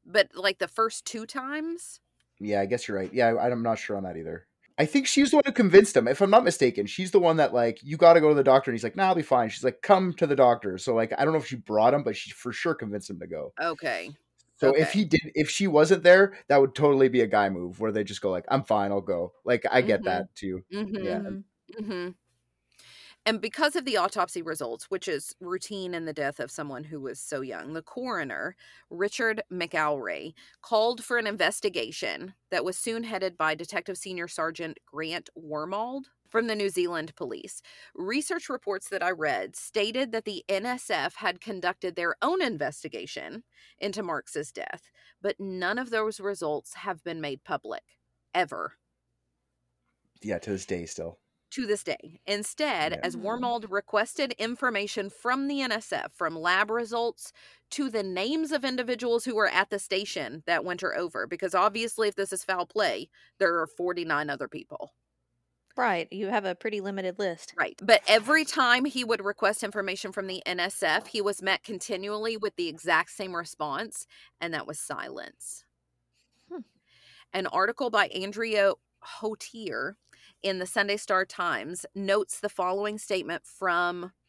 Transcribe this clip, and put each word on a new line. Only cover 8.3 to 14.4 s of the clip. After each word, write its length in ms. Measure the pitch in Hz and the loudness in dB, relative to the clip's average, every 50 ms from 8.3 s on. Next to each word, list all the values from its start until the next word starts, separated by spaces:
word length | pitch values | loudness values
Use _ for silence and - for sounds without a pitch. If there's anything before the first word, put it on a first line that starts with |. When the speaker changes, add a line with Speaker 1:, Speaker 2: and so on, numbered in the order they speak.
Speaker 2:
to 40 | 151 | 6
the 80 | 143 | 8
doctor," 280 | 131 135 131 135 - 135 | 8 8 8 8 8 4
and 40 | 117 | -2
he's 60 | 110 | -2
like, 140 | 120 113 - | -2 -4 0
"Nah, 120 | 185 196 185 | 2 2 2
I'll 60 | 180 | 2
be 80 | 170 | 2
fine." 280 | 151 - 135 123 117 110 | 2 2 4 4 2 2
She's 120 | - - | -2 0
like, 200 | - 131 - - | 0 0 0 0
"Come 320 | - - 202 185 190 175 165 | 6 6 6 6 6 2 2
to 120 | - 170 | 2 2
the 80 | 143 143 | 2 6
doctor." 440 | 135 131 123 120 113 - 98 90 92 | 8 8 8 8 4 0 -6 -6 -4
So, 160 | - 131 117 | -2 0 2
like, 180 | 110 - - - | 2 2 2 2
I 80 | - 139 | 0 2
don't 100 | 151 160 | 2 2
know 40 | 156 | 0
if 80 | - | 0
she 100 | - 131 | -2 -8
brought 360 | 117 - - 107 107 110 123 139 | -10 -4 0 4 6 6 6 6
him, 80 | 147 | 4
but 140 | 139 120 104 | 2 -2 -4
she 140 | - - - | -4 -8 -14
for 220 | - - - 123 | -14 -10 -8 -8
sure 220 | 110 - - 170 156 | -6 -2 -2 -2 -2
convinced 360 | - 123 104 104 104 - - | -2 -4 -6 -6 -6 -8 -8
him 100 | 98 80 | -12 -10
to 60 | 85 | -10
go. 260 | 87 82 76 73 - - - | -8 -8 -8 -8 -8 -6 -4
Speaker 1:
Okay. 500 | 156 170 160 - 165 139 113 85 87 120 151 _ _ _ _ _ | -4 -4 -4 -4 -4 -4 -4 -4 -6 -10 -14 _ _ _ _ _